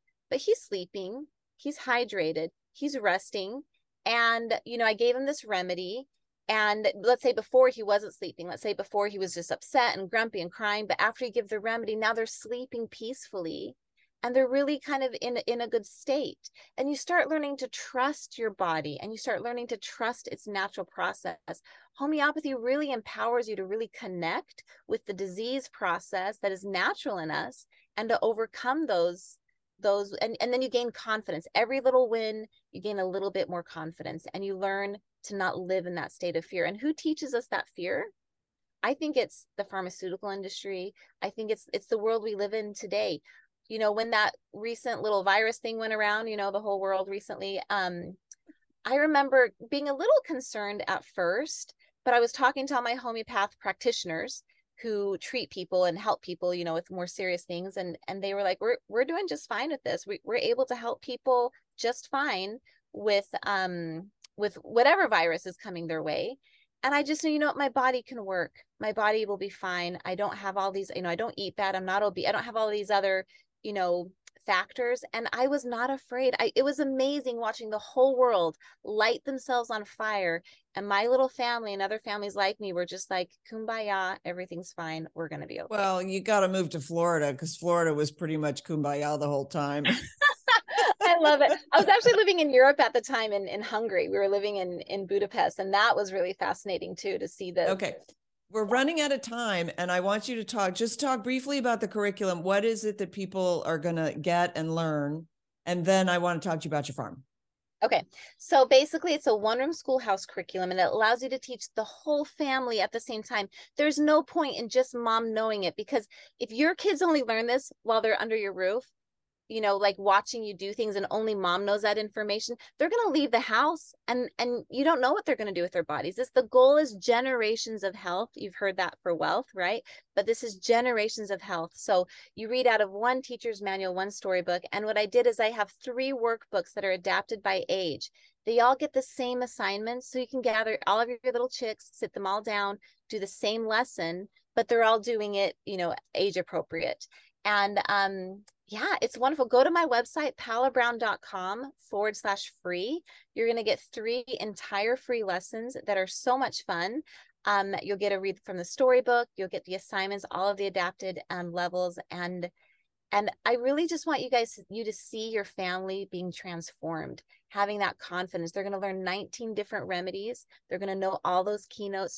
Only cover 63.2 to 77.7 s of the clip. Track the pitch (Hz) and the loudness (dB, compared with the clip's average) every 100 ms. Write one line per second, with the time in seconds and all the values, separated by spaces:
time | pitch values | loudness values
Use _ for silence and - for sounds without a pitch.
63.2 | 202 - - 196 185 180 165 160 196 _ | 0 -6 -2 -2 -2 -4 -6 -8 -12 _
64.2 | - - 208 - - 220 262 370 320 208 | -20 -4 -4 -4 -2 4 6 6 4 4
65.2 | 170 165 185 180 214 175 165 160 151 151 | 2 0 -4 -12 -10 -8 -6 -4 -4 -4
66.2 | 196 269 _ _ _ _ 254 285 285 302 | -4 -8 _ _ _ _ 0 0 0 0
67.2 | 320 302 294 - 277 247 254 254 233 247 | 0 2 0 0 0 2 2 2 -4 -10
68.2 | 196 185 170 _ _ - 214 214 214 220 | -6 -4 -4 _ _ -8 -4 0 2 2
69.2 | 208 202 202 - 190 175 175 180 - 180 | 0 -4 -6 -8 -6 -4 -4 -6 -6 -4
70.2 | 208 202 202 190 190 196 196 - 175 170 | -4 -4 -6 -2 -2 -2 -6 -4 -2 -2
71.2 | 226 - 196 - 196 190 185 190 208 190 | -4 -6 -6 -2 0 0 0 2 2 2
72.2 | - 208 240 220 220 208 196 202 196 190 | 0 0 -2 0 0 0 2 2 4 0
73.2 | 190 _ _ _ 214 202 180 175 180 - | -2 _ _ _ -6 -2 0 0 -2 -12
74.2 | - - - 196 202 - 240 247 - 226 | -20 -10 0 0 0 -2 -2 -2 -4 -6
75.2 | 233 226 262 285 247 233 247 269 - 247 | -4 2 2 2 -2 -2 -2 -2 -6 0
76.2 | 262 247 226 - 269 294 277 262 262 294 | 2 4 2 4 2 2 0 2 2 0
77.2 | 262 233 220 220 220 | -4 -4 -4 -4 -6